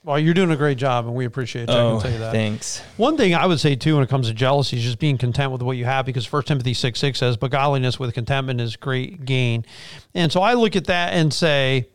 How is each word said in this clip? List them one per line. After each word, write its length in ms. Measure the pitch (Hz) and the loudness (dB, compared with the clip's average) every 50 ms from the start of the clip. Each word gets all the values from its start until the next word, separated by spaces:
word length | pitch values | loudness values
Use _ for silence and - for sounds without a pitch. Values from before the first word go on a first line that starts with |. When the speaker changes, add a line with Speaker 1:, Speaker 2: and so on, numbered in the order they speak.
| _ | _
Speaker 1:
Well, 140 | 160 143 | 0 0
you're 160 | 147 156 165 170 | 2 4 4 4
doing 180 | 190 190 170 | 4 4 4
a 40 | 160 | 2
great 220 | 135 147 147 139 | 2 2 0 2
job, 280 | 120 143 135 123 120 117 | 2 0 0 0 0 0
and 80 | 117 117 | -2 -4
we 100 | 127 127 | -4 -4
appreciate 420 | 120 - 135 123 113 - 123 117 | -4 -4 -6 -6 -6 -6 -8 -2
you. 80 | 120 123 | 2 2
I 40 | 120 | 4
Speaker 2:
Oh, 100 | 120 117 113 | 4 4 2
Speaker 1:
can 60 | 110 104 | 0 0
tell 80 | - | -2
you 80 | 117 113 | -4 -4
that. 120 | 110 110 | -4 -2
Speaker 2:
thanks. 500 | 110 110 110 107 107 113 - - - - - - - | 0 0 0 0 -2 -4 -6 -8 -10 -10 -12 -14 -2
Speaker 1:
One 220 | - 214 285 330 | 0 2 2 4
thing 180 | 302 247 185 170 | 4 2 2 4
I 100 | 156 151 | 2 2
would 140 | 190 175 127 | 2 2 2
say, 160 | - 151 135 | 2 2 0
too, 200 | 113 - 156 156 | 2 2 2 4
when 100 | 147 135 | 4 2
it 40 | - | 2
comes 180 | 135 135 123 110 | 0 0 0 -2
to 40 | 113 | -2
jealousy 440 | 110 131 127 139 143 135 - - | 0 2 2 2 2 0 0 -2
is 60 | 123 113 | -2 -2
just 160 | 123 120 - | -2 -2 -2
being 180 | 160 151 135 | 0 0 0
content 340 | 117 127 123 113 - 139 135 | 0 0 -2 0 0 -2 -2
with 100 | 131 123 | -2 -4
what 140 | 123 123 127 | -4 -4 -4
you 80 | 123 120 | -2 -2
have, 220 | 123 135 135 131 | -2 -2 -2 -2
because 200 | 135 120 131 110 | -2 -4 -4 -4
First 220 | - - 147 131 | -2 -2 -4 0
Timothy 260 | - 156 135 120 131 120 | 0 -2 0 0 -2 -2
six 240 | - - 127 110 | 0 -2 -2 -2
six 220 | - - 143 127 - | -2 -2 -2 0 0
says, 160 | 131 123 120 | 0 0 0
"But 160 | 110 - 127 | 0 -2 -2
godliness 480 | 143 139 135 147 139 135 127 127 120 - | 0 0 0 2 0 0 0 -2 -2 -2
with 140 | 131 120 - | -4 -4 -4
contentment 480 | - 113 - 135 139 135 131 131 120 | -6 -4 -2 -2 -2 -2 -2 -2 -2
is 160 | 117 113 113 | -4 -4 -6
great 480 | - - 135 131 131 127 135 196 175 135 | -8 -6 -4 -4 -4 -4 -6 -10 -12 -4
gain." 400 | 131 131 127 127 120 117 113 113 - - - - - - - - _ _ | -2 0 0 2 0 0 -2 -4 -8 -16 -20 -20 -18 -20 -20 -20 _ _
And 160 | 180 170 151 | 0 0 2
so 100 | - 180 | 2 2
I 120 | 190 220 247 | 2 4 4
look 240 | 247 226 214 156 | 4 2 2 0
at 80 | 190 - | -2 0
that 260 | - 180 175 175 175 185 | 0 0 0 0 0 2
and 200 | 170 160 151 - | 2 2 2 2
say 560 | - 180 160 147 139 135 131 135 131 120 _ | 2 2 2 2 2 2 2 0 0 -2 _